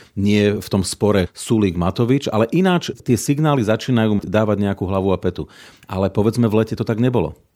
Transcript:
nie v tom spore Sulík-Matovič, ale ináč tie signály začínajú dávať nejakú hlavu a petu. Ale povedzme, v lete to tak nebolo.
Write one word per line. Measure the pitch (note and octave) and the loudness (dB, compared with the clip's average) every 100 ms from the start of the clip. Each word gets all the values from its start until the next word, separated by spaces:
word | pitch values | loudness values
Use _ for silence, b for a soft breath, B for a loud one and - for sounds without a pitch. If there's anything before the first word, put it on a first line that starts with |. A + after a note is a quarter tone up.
| B - | B -4
nie | G2+ G#2 G#2 G#2 | 0 4 2 0
v | - | -2
tom | G2+ | -2
spore | F#2 - G#2 G2+ F2 | -2 -2 2 2 0
Sulík-Matovič, | - - A2+ G2+ E2+ F2 F2+ A#2+ C#3 - | -4 -2 0 2 0 -2 0 0 0 0
ale | G#2+ A2+ | 0 0
ináč | E3 F#3+ F3 - - | 2 2 0 -2 -10
tie | - A#2 | -2 -2
signály | - C#3+ D#3 C#3+ | 0 0 2 2
začínajú | G#2 A2 - A#2+ A2 G#2 - | 2 -2 0 0 2 0 0
dávať | G#2 G#2+ G2+ | 0 0 0
nejakú | G2+ F#2+ | -2 -2
hlavu | F#2+ G2 F#2+ | -2 -2 0
a | F#2 | 0
petu. | F#2 F2 D2 B B B B | -2 -6 -10 B B B B
Ale | F#2+ G2 | -2 -2
povedzme, | - G#2+ A#2+ A#2 | 0 0 2 2
v | G#2+ | 2
lete | A2 A2 | 0 -4
to | |
tak | A#2 G#2+ | -4 0
nebolo. | B2 B2 D#2 D#2 _ | 0 0 -2 -6 _